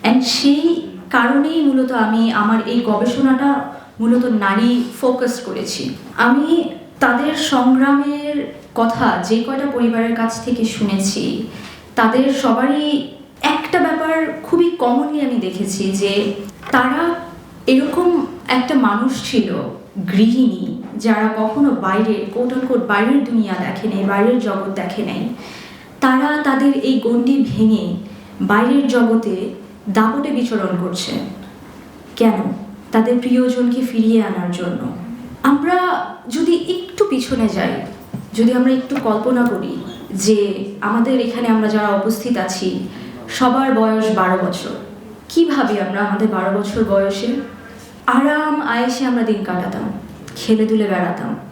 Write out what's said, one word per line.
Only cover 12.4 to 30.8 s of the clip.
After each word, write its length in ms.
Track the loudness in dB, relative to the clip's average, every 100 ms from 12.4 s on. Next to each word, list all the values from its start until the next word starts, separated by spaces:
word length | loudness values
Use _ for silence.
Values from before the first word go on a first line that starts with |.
| 0 2 2 0 0 -2 -4 -14 -20 -4
একটা 360 | -2 -2 0 0
ব্যাপার 600 | 2 0 0 0 -2 -6
খুবই 280 | 0 2 2
কমনলি 500 | 2 2 2 0 -2
আমি 160 | 0 0
দেখেছি 560 | -2 -4 -4 -2 -2
যে 420 | 0 0 2 0 -4 -10 -14 0
তারা 440 | 2 2 0 0 -2 -8 -16 -20 -6 2
এরকম 600 | 2 2 2 2 2 -2 -8 -2
একটা 260 | 0 2
মানুষ 560 | 2 2 2 -2 -2 -2
ছিল, 240 | 0 0 -4 -6 -10 -12 -8 -2
গৃহিণী, 720 | 4 4 4 2 0 -6 -8 -10 -4
যারা 380 | 0 2 2 0
কখনো 320 | -2 2 2
বাইরের, 560 | 2 0 0 2 0 -2 -2
quote 180 | -2
unquote, 320 | -2 0 0 2
বাইরের 380 | 0 4 2
দুনিয়া 300 | 2 0 0
দেখে 420 | -2 -4 -4 -4 -2
নাই, 80 |
বাইরের 340 | 0 2 4 2
জগৎ 360 | 0 -4 -4
দেখে 280 | -6 -6 -6
নাই। 260 | -6 -4 -6 -8 -14 -16 -18 -20 -20 0
তারা 420 | 2 4 2 0
তাদের 300 | 0 2 2
এই 260 | 2 2 2
গণ্ডি 440 | 2 2 4 2 2
ভেঙে 480 | 4 4 4 0 -6 -8 -16 -18 -6
বাইরের 480 | 2 4 4 4 4
জগতে 680 | 2 4 2 0 -4 -6 -10 -18 -12 -2
দাপটে 420 | 2 2 0 -2
বিচরণ 460 | -2 0 -2 -2 -2